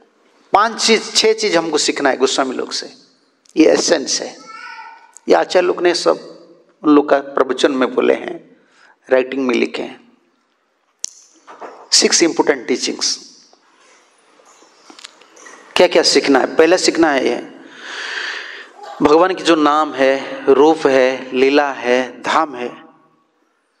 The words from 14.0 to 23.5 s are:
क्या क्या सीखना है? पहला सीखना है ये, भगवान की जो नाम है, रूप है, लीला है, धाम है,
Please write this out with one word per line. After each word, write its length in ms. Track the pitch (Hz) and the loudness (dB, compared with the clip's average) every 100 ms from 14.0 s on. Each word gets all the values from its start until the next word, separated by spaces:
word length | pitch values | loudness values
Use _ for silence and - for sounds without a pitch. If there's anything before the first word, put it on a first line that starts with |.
| _ _ _ _ _ _ _ _ - - - _ _ - - - - - | _ _ _ _ _ _ _ _ -20 -20 -20 _ _ -20 -20 -20 -6 2
क्या 100 | 180 | 4
क्या 160 | 170 | 4
सीखना 360 | - 143 139 135 | 2 2 2 2
है? 180 | 123 139 | 2 2
पहला 200 | 160 180 | 4 4
सीखना 340 | 165 147 165 | 2 0 0
है 180 | 135 127 | 0 -2
ये, 80 | 120 - - - - - - - - - - - - - - - - | -4 -8 -20 -20 -20 -16 -14 -12 -10 -10 -12 -14 -18 -20 -20 -18 0
भगवान 320 | 147 156 185 | 4 6 4
की 80 | 185 | 0
जो 140 | 160 160 | 0 2
नाम 360 | 147 151 151 | 2 2 0
है, 520 | 131 135 135 131 - - | 0 0 0 -4 -2 2
रूप 340 | 135 151 156 143 | 6 6 4 2
है, 500 | 131 127 131 131 127 | 4 2 0 -6 0
लीला 360 | 135 143 143 | 2 2 0
है, 500 | 127 120 123 123 - | -4 -2 -2 -2 -8
धाम 320 | - 147 156 | -4 -2 -2
है, 300 | 123 120 - - _ _ _ _ _ _ | -6 -12 -12 -20 _ _ _ _ _ _